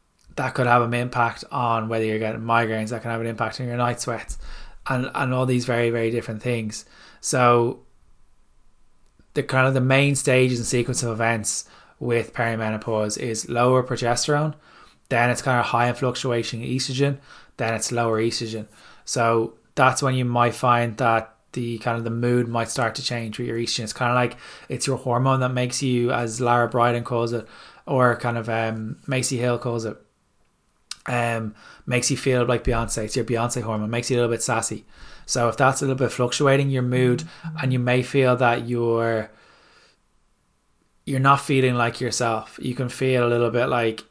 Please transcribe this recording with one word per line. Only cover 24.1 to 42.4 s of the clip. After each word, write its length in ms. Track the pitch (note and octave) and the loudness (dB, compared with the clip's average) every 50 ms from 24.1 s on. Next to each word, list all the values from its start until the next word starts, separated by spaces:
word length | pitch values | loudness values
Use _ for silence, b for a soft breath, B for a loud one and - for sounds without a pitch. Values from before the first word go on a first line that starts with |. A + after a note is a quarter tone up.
| B2 | 2
like, 220 | B2 B2 A#2+ - B B B B B B | 2 2 0 -2 B B B B B B
it's 200 | B C3 B2 - | B -8 -4 -2
your 100 | C#3 C3 | -4 -4
hormone 420 | - - B2+ A#2+ B2 C3 C3+ C3 C3 | -2 -2 0 0 2 2 2 2 2
that 140 | B2+ B2+ B2+ | 0 -2 0
makes 280 | B2+ B2 B2 - - | -2 -2 -2 -4 -4
you, 300 | C#3+ C3 B2 A#2+ A#2+ A#2+ | -2 0 0 2 2 0
as 300 | A#2+ A#2+ A#2+ A2+ A2 B2 | 0 -2 -2 -4 -4 -2
Lara 280 | B2+ A#2+ A#2+ A#2+ A#2 A#2 | 0 2 4 2 2 2
Briden 360 | B2+ A#2+ A#2 A#2+ A#2+ A#2+ A#2 | 2 2 2 4 2 0 -2
calls 260 | - B2 A#2 A#2 A#2 | -2 -2 -2 0 0
it, 160 | A#2+ A2+ - B B B B B B B B | -2 -4 -6 B B B B B B B B
or 300 | - D3 B2+ B2+ B2 A#2 | -2 2 4 4 4 2
kind 200 | - - A#2+ A#2 | 2 -2 -2 -2
of, 120 | A#2 A2 A#2 | -2 -2 -2
um, 480 | A2+ A2+ A2+ A2+ A2+ A2 A2 G#2+ - - - | -2 -2 -2 -2 -4 -6 -6 -8 -10 -10 -6
Macy 300 | - C3+ B2+ A#2+ - C3+ | -4 -2 -2 -2 -2 -2
Hill 200 | A#2 B2 B2 B2 | 0 0 0 0
calls 280 | A#2+ - B2 A#2 A#2 A2+ | 0 -2 -4 -4 -2 -4
it, 100 | G#2+ G#2 - _ _ _ _ _ _ _ _ _ _ _ _ _ _ _ _ _ - - - - | -6 -8 -10 _ _ _ _ _ _ _ _ _ _ _ _ _ _ _ _ _ -18 -18 -12 -6
um, 500 | - B2 A#2+ A#2 A#2 A#2 A2+ A2 G#2 - B B B B B B | -4 -2 0 0 0 -2 -2 -4 -6 -10 B B B B B B
makes 240 | - B2 B2 A#2+ - | -2 0 0 0 0
you 80 | C#3 | -2
feel 260 | - - C3+ B2+ B2 A#2+ | -2 0 0 2 2 2
like 180 | A#2+ A#2+ A#2 - | 2 0 0 0
Beyonce. 420 | B2+ A#2+ A2+ A#2 G#2+ - A2+ G#2+ | 0 0 0 -2 -2 -4 -6 -6
It's 100 | G#2+ - | -4 -2
your 100 | C3 A2+ | -4 -2
Beyonce 360 | - A#2+ A2+ A#2 A#2+ - B2+ | 0 0 0 0 -2 -2 -4
hormone, 280 | G#2 A2+ A2 G#2+ G#2+ G#2+ | -4 -4 -4 -4 -2 -2
makes 200 | A#2 A#2+ A#2+ - | -2 -4 -2 0
you 80 | B2+ | 2
a 20 | A#2+ | 2
little 140 | A#2+ A#2 A#2 | 2 2 0
bit 80 | A2 | -2
sassy. 440 | - - A2+ A#2 - - A2 G#2+ - B B B B B B B B | 0 0 0 0 0 -2 -6 -8 -12 B B B B B B B B
So 200 | B - B2+ A#2+ | B -2 0 0
if 80 | A2+ - | 0 2
that's 260 | - C#3 C3+ C3 - | 4 4 4 4 2
a 40 | D3 | 0
little 120 | C3+ C3 | -2 0
bit 140 | B2+ C3 - | 0 0 -2
fluctuating, 600 | - - B2 A#2+ - - D3 C#3 C3+ C#3 C#3 C#3 | 0 0 -2 0 0 2 4 4 4 4 4 2
your 100 | C3+ B2+ | 0 0
mood, 420 | B2 B2 B2 B2+ B2+ B2 B2 - D#3+ B B B B E3 D#3 - | 0 0 2 4 4 4 4 2 -2 B B B B -12 -8 -4
and 100 | C3+ B2+ | -2 0
you 80 | B2+ B2+ | 0 2
may 220 | B2 B2 B2 B2+ | 2 2 2 2
feel 340 | B2 - - C#3 C3 B2+ B2 | 2 2 2 4 4 4 4
that 300 | B2 C3 A#2+ A#2+ B2 A#2 | 4 4 2 2 2 -2
you're, 640 | A#2+ B2 A#2+ A#2 A#2 A#2 A2+ A#2 A#2 A2+ A2 A2 - b b b b b b b b b b b b b b _ _ _ _ _ _ _ _ _ _ _ _ _ _ _ _ _ _ _ _ - | -4 -2 0 0 0 0 2 0 0 0 -2 -4 -6 b b b b b b b b b b b b b b _ _ _ _ _ _ _ _ _ _ _ _ _ _ _ _ _ _ _ _ -8
you're 140 | - C3+ C3 | -4 -2 2
not 220 | C3+ C#3 C#3+ C3+ | 4 4 4 4
feeling 340 | - - C#3 C3+ C3 B2+ B2 | 4 2 2 4 4 4 2
like 260 | B2 A#2 A#2+ A#2+ - | 2 0 0 -2 -2
yourself. 580 | C3 A#2 - - B2 A#2 A2+ A2 | -6 -4 -2 0 0 0 0 -2